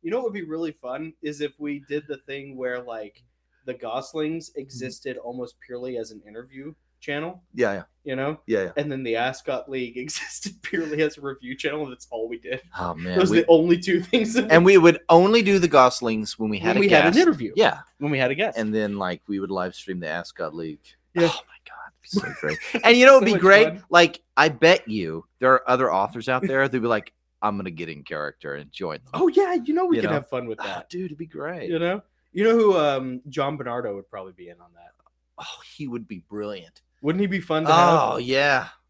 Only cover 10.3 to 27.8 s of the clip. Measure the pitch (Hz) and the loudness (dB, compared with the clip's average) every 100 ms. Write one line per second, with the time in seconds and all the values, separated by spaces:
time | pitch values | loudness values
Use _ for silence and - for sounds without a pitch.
10.3 | - 196 - - 165 160 151 151 151 139 | -10 -10 -12 -8 -6 -6 -2 -2 -4 -12
11.3 | 135 247 131 147 147 143 123 - 117 113 | -12 -14 -8 -6 -6 -10 -12 -12 -8 -8
12.3 | 117 - 127 _ - 175 160 175 180 185 | -8 -10 -10 _ -10 -8 -8 -4 0 4
13.3 | 165 165 165 170 170 - 170 - 240 220 | 4 6 6 6 2 2 -2 0 0 0
14.3 | 233 220 160 180 196 170 170 - 165 190 | -2 6 6 8 8 8 4 6 6 8
15.3 | 233 202 196 175 147 127 - 120 110 104 | 4 4 2 4 6 6 4 -4 -4 -6
16.3 | - 110 101 113 110 202 - - 214 349 | -6 -6 -4 -2 2 4 6 6 4 4
17.3 | 156 117 - 214 - - _ 147 139 127 | 2 -4 2 0 0 -14 _ -4 -2 -2
18.3 | 135 214 113 107 107 104 101 92 85 - | -2 -4 -4 -4 -2 -2 -4 -6 -8 -8
19.3 | 101 98 95 90 - - 92 82 82 87 | -8 -6 -6 -6 -8 -12 -10 -8 -8 -10
20.3 | - 82 80 80 76 _ _ _ 175 170 | -10 -10 -8 -12 -14 _ _ _ 0 0
21.3 | - - - - - - _ - 202 - | 0 -12 -20 -20 -20 -20 _ -8 -6 -6
22.3 | - 76 78 - 240 233 240 254 269 214 | -8 -8 -8 -8 0 4 8 10 8 6
23.3 | 196 190 196 226 170 _ 170 170 - _ | 2 6 6 6 0 _ 4 4 0 _
24.3 | - 151 135 160 190 - 107 82 82 - | 2 2 4 4 4 0 -6 -6 -8 -12
25.3 | _ 127 127 - 127 127 90 101 120 113 | _ 2 4 2 0 2 0 -2 -4 -4
26.3 | 127 - 135 135 127 117 110 - _ _ | -4 -2 0 0 0 0 -2 -4 _ _
27.3 | _ 104 101 92 82 | _ -6 -4 -10 -10